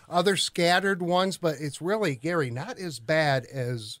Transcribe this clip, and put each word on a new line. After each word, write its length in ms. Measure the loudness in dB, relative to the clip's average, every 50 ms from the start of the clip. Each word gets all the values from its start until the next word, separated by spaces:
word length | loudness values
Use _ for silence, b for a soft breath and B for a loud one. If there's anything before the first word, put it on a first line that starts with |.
| b b
Other 280 | 0 2 2 2 2 2
scattered 640 | 0 -2 0 2 4 4 4 4 4 2 0 0
ones, 360 | 0 2 2 4 2 2 0 -2
but 180 | -2 -2 -2 -2
it's 220 | -6 -8 -8 -6
really, 340 | -4 -2 -2 0 0 0 -2
Gary, 340 | -2 -4 -2 0 0 0 0
not 300 | -2 -6 -8 -8 -10 -10
as 200 | -8 -10 -10 -8
bad 460 | -2 0 2 2 4 4 2 0 -2
as, 540 | -4 -8 -6 -4 -4 -4 -6 -8 -10 -16 -16